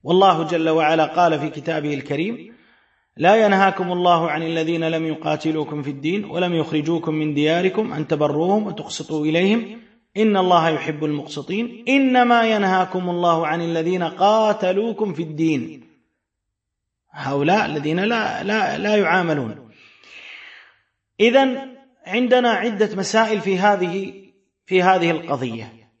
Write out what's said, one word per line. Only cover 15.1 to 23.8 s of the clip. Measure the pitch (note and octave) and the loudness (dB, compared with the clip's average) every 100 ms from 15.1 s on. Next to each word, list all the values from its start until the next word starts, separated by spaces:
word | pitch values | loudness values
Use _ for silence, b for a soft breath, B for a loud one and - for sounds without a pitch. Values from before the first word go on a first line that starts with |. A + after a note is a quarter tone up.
في | D3+ | -4
الدين." | D#3+ D3+ D#3+ D3 F#2+ C3 - _ _ _ _ _ _ _ _ _ _ _ _ | -8 -2 0 0 -4 -14 -20 _ _ _ _ _ _ _ _ _ _ _ _
هؤلاء | D3 C3+ C#3+ D3 G3+ G#3 | -10 -6 -2 2 2 0
الذين | D3+ D3 E3 | -4 -4 -2
لا، | G#3 A#3 G#3+ - | 0 -2 -4 -6
لا، | F#3+ G#3+ F#3+ C#3+ | -4 -2 -2 -2
لا | G#3 G#3+ | 0 2
يعاملون. | F3+ F3+ F3 D3 A#2 - A2+ B B B B B B B B B B B B _ _ _ | 2 2 2 -2 -4 -10 -18 B B B B B B B B B B B B _ _ _
إذن | A3 B3+ C4+ C4 C4+ - _ _ - | 4 4 2 -2 -10 -18 _ _ -6
عندنا | G#3 B3+ B3+ A#3+ | -2 2 4 4
عدة | G3+ A3 G3+ G#3 F#3 | 0 -2 0 -2 -2
مسائل | F#3+ A3 A3 G#3 | -2 0 0 0
في | F#3 F#3 | -2 0
هذه، | G3+ G3+ | 2 2